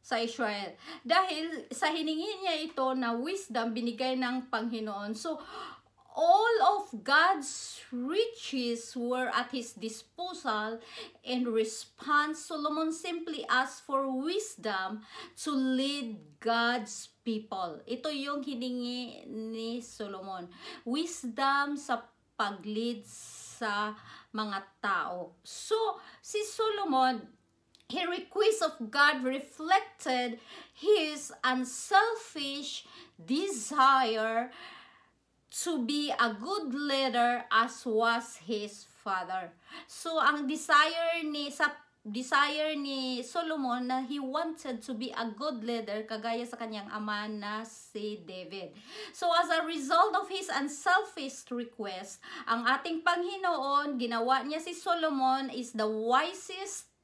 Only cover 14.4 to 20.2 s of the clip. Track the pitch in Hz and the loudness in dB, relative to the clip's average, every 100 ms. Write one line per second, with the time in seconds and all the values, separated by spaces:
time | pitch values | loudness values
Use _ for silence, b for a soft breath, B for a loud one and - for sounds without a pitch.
14.4 | 427 - 214 190 190 214 B B B - | -4 -6 -4 -2 -4 -6 B B B -8
15.4 | 302 269 262 262 277 285 233 208 - _ | -2 0 2 2 0 -2 -6 -10 -16 _
16.4 | 226 233 233 247 208 - - _ 233 214 | 0 2 2 0 -4 -12 -14 _ -4 -4
17.4 | 220 190 175 151 - 240 311 285 277 285 | -4 -6 -4 -6 -8 -6 -4 -4 -4 -4
18.4 | 269 247 254 247 240 247 240 - - 220 | -4 -4 -4 -4 -4 -6 -8 -12 -12 -10
19.4 | 220 226 226 240 233 - 202 190 | -8 -6 -6 -6 -8 -10 -8 -8